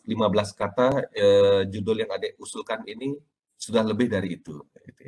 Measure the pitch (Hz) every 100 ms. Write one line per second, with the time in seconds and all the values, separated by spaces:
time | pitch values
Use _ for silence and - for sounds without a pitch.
0 | - 110 107 101 101 - 101 95 127 139
1 | - - 101 101 101 98 98 104 98 110
2 | 107 95 107 - - 113 107 113 110 110
3 | 135 143 - _ _ _ - 113 110 107
4 | 123 98 90 82 - 73 - _ - -